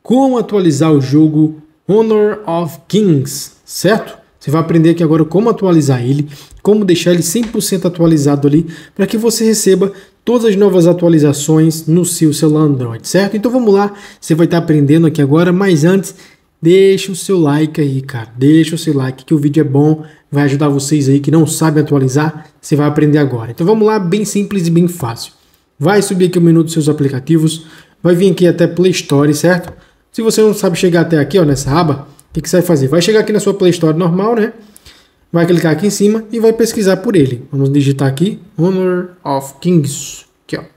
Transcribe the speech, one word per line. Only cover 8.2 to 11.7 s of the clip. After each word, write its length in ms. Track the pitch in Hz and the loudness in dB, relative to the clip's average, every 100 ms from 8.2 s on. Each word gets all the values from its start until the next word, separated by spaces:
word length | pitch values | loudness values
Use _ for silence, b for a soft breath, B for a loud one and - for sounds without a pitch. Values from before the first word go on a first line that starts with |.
| 143 143 143 | 2 0 2
ali, 220 | 147 170 B B | 0 -2 B B
pra 140 | - 196 | -6 -4
que 100 | 220 | 0
você 280 | 226 226 220 | -2 0 0
receba 480 | 214 202 185 196 B B _ - | 2 2 2 0 B B _ -2
todas 180 | 240 | 0
as 140 | 226 196 | 2 2
novas 280 | 202 180 170 | 2 4 2
atualizações 1000 | 175 170 165 147 143 - 156 160 | 2 2 4 2 0 0 2 2